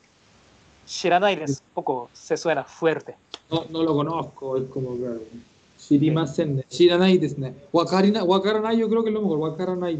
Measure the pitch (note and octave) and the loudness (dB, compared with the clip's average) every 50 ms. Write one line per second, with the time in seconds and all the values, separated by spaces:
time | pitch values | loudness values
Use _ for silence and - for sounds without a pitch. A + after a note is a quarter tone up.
0 | _ _ _ _ _ _ _ _ _ _ _ _ _ _ _ _ _ - - - | _ _ _ _ _ _ _ _ _ _ _ _ _ _ _ _ _ -14 -10 -4
1 | - F3 E3+ F3+ G3 G#3 F#3+ D3+ D#3 C#3+ C3+ - _ _ - - - - C#3 B2+ | 0 2 2 4 4 2 0 -2 -4 -6 -6 -6 _ _ -10 -8 -4 -4 -4 -4
2 | A#2+ - _ - - - E3 D3+ - E3+ D#3 C#3 B2+ - - - E3+ D#3+ D#3 - | -6 -10 _ -16 -6 -6 -6 -4 -2 -2 -2 -2 -4 -10 -8 -2 0 0 0 0
3 | - - - _ _ _ - - _ - D#3+ E3 D#3+ - D#3+ E3 E3 D#3+ D#3 D3 | -6 -12 -18 _ _ _ -20 -20 _ -6 -6 -6 -6 -4 -4 -2 0 0 2 0
4 | D3+ D#3 E3 F3 C3+ - - - - C3+ C3 C3 C3 - - C#3 C3 B2 B2 A#2+ | 0 -2 -4 -6 -6 -8 -12 -12 -10 -6 -4 -4 -4 -6 -8 -8 -8 -6 -6 -6
5 | B2+ B2 A#2 A2 A2 - - - - _ _ _ _ _ _ _ - - D3 C#3+ | -6 -6 -8 -10 -12 -14 -18 -20 -20 _ _ _ _ _ _ _ -2 2 2 4
6 | D3+ D#3 D3+ D#3+ E3 - - - E3+ D3+ C#3 C3+ C3 - - - F3 F3 F3 F3 | 4 4 2 0 0 -2 -2 -2 -2 -2 -2 -4 -4 -6 0 4 4 6 6 6
7 | F#3 F#3+ F#3 F3+ D#3 C#3 - C#3 C3+ C3 - - - - - E3 E3 - F3+ F#3 | 4 4 4 4 2 0 -4 -6 -8 -10 -10 -14 -12 -2 0 0 2 2 4 4
8 | F#3+ G3+ G#3+ A3+ F#3+ E3+ F#3+ G3 F#3+ G3+ G#3+ G#3+ G#3+ A3 A#3 A3+ A3+ G#3 A3 A3+ | 4 4 4 2 2 2 2 2 2 2 0 0 0 0 0 0 0 2 0 0
9 | A3+ A3 G#3+ G#3+ G#3 F#3+ D#3+ D3 D#3 D#3+ D3+ - F3+ F#3 F#3 F3+ F3+ F3 E3 D3+ | 0 0 0 0 0 0 0 0 -2 -4 -4 -4 -4 -4 -4 -4 -2 -4 -4 -4